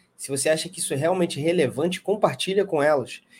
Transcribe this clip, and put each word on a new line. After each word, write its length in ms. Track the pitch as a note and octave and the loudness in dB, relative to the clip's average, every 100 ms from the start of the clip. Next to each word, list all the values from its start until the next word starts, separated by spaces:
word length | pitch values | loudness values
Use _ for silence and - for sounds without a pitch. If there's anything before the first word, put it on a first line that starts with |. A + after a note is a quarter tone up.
| _ - | _ -16
se 140 | - | -8
você 180 | C3+ D#3+ | -2 0
acha 200 | D#3 F3 | 0 -2
que 100 | - | -8
isso 160 | D3+ | -6
é 20 | C#3+ | 0
realmente 420 | D#3 F#3 F3 D#3 | 0 2 0 0
relevante, 640 | D#3 F3 C#3 G#2+ E3 F3+ | 0 2 0 0 -2 -2
compartilha 640 | - G#3 G3 C3+ - F#3+ | -4 0 2 0 -2 0
com 180 | F#3+ D#3+ | 0 2
elas. 400 | C#3+ D3+ A#2 - _ | 4 2 0 -10 _